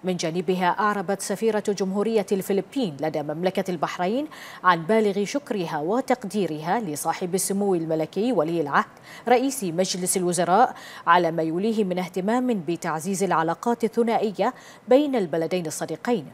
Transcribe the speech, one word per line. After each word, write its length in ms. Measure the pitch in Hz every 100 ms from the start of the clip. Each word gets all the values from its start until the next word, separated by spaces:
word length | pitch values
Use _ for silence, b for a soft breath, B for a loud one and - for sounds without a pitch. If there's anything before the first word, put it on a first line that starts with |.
من 140 | 185 180
جانبها، 500 | 165 170 185 180 180 -
أعربت 420 | 208 208 175 196
سفيرة 420 | - 196 220 214 202
جمهورية 580 | 202 190 196 208 226 185
الفلبين 680 | 196 180 202 - 277 220 139
لدى 240 | 156 156
مملكة 480 | 147 151 185 190 190
البحرين 560 | 180 170 - 180 240 302 B B B
عن 200 | 185 170 160
بالغ 380 | 220 214 196
شكرها 560 | 202 190 - 214 165 156
وتقديرها 1000 | 156 233 269 247 190 208 170 151 160 208
لصاحب 560 | 147 147 160 160 180 180
السمو 400 | - 196 202 180
الملكي 560 | 160 160 156 - 233
ولي 300 | 214 151 170
العهد 240 | 143 160 - - B B -
رئيس 360 | 240 269 262
مجلس 540 | 185 160 190 185 180 202
الوزراء 580 | 180 175 170 190 254 - B B -
على 240 | 180 170
ما 120 | 165
يوليه 400 | 160 165 214 220
من 160 | 190 180
اهتمام 640 | 175 190 185 247 254 220 160
بتعزيز 560 | 170 175 160 160 190
العلاقات 600 | 190 160 165 165 240 233
الثنائية 720 | 214 226 233 214 220 185 208 - B B -
بين 280 | 254 302 254
البلدين 500 | 175 165 160 185 170
الصديقين 600 | - 160 156 - 233 139